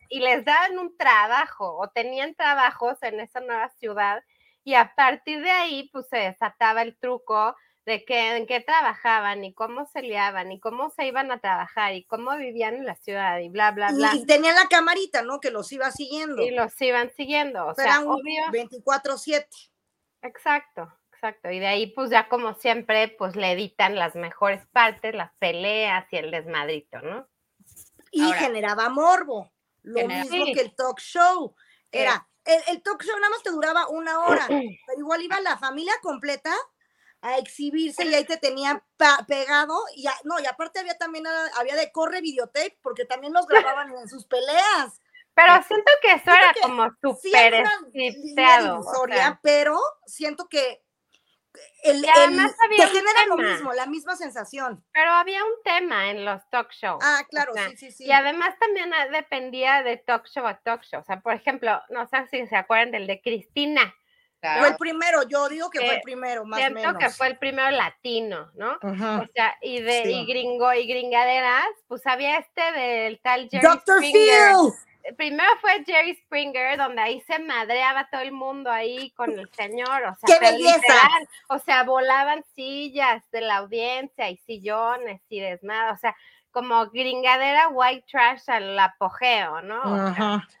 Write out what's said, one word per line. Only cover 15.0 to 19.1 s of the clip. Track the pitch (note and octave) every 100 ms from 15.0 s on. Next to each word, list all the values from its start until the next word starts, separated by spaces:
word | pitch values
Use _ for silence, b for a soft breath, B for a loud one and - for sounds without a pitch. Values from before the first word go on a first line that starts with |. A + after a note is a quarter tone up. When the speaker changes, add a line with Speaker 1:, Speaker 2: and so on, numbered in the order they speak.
| G4 C4
Speaker 2:
¿no? | A#3 C#4
Que | C#4
los | A3 F#3+
iba | C#4 C4
siguiendo. | - C4+ D4+ D#4 B3
Speaker 1:
Y | B3
los | A#3+ A3+ -
iban | C4 B3 A#3+ -
siguiendo, | C#4 D4 C#4+ A3 D#3
o |
Speaker 2:
Pero | C4 C4+
Speaker 1:
sea, | C#4+
Speaker 2:
era | D4
un | C4+
Speaker 1:
obvio. | C#4+ D#4 D#4+
Speaker 2:
veinticuatro | A#3 A#3 B3 C4 C#4 C#4